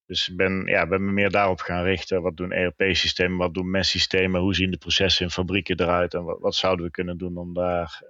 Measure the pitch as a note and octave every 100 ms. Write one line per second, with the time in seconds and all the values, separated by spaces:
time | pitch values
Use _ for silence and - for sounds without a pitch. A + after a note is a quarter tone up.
0 | - F#2 - F2+ F#2+ F#2+ F2+ F#2+ F#2+ F#2+
1 | G2 G2 G2+ G2+ G2 F2+ - F2 F2+ F#2
2 | - F#2 F2 D#2+ F2+ F2+ F2+ - F#2+ F2+
3 | F#2 - F2+ F2+ F2 F2 F#2 F#2+ F2+ F2+
4 | - F#2+ F#2 F2+ F#2+ F2+ F#2+ F2 F2 -
5 | F#2+ - F2 - F2+ F#2+ F2 F2+ F2 F2
6 | F2 F2 E2 E2+ F#2+ - F#2+ F2+ E2+ -
7 | F2+ F2 F2+ F2 F2 F2 F2+ F2 E2+ -